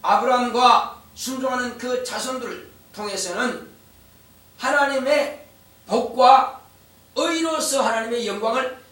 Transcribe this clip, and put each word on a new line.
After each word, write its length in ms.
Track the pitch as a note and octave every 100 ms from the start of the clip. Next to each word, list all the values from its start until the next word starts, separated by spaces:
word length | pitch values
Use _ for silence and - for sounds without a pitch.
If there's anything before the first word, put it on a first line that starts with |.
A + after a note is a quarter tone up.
아브라함과 1000 | - G#3 - B3 A#3+ A#3 B3+ - - - -
순종하는 640 | - - C4 C4 B3 B3 -
그 260 | B3 B3
자손들을 640 | - A#3 B3+ C4 A#3 - - - _
통해서는 760 | - G#3 F#3+ F3+ F#3+ B3 - - - _ _ _ _ _ _ _ -
하나님의 880 | B3+ C#4+ C#4 C4+ C4 D4 - - - _ _ _ -
복과 760 | A#3 B3 B3+ B3+ C4+ B3+ - - _ _ _ _ B3+
의로서 680 | E4+ E4 E4 D#4 C4 C4+
하나님의 440 | A3 A3+ A3+ A#3+ G#3
영광을 520 | G#3 A3+ B3 E3+ - -